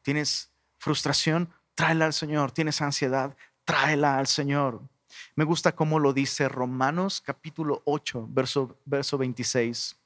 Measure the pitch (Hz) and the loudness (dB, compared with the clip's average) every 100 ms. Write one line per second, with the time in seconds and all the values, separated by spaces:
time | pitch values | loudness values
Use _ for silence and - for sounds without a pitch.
0 | - 151 147 - - _ _ _ - 147 | -2 -2 -2 -4 -8 _ _ _ -2 0
1 | 143 139 - 160 170 _ _ - 160 160 | 0 0 2 0 -2 _ _ -2 2 4
2 | 160 147 151 151 135 143 156 147 143 139 | 2 0 -2 0 0 0 -2 0 -2 0
3 | 135 135 139 - - _ - - 143 147 | 0 0 -2 -8 -20 _ -2 2 2 4
4 | 147 135 135 - 143 143 139 113 131 _ | 4 2 0 0 0 0 0 -4 -16 _
5 | _ - - - 156 165 170 - 156 156 | _ -20 -8 -2 0 2 2 2 2 4
6 | 143 135 135 - 135 127 127 127 131 165 | 4 4 0 0 0 0 -4 2 0 2
7 | 190 - - 135 160 143 151 139 - 147 | -2 -4 -8 -10 -10 -6 -4 -2 0 -2
8 | - 123 110 127 131 143 127 - - 139 | -4 -10 -4 -2 0 -2 -4 -8 -4 -4
9 | 139 139 131 123 120 131 117 117 - - | -2 -2 -2 -2 -2 0 0 -4 -10 -12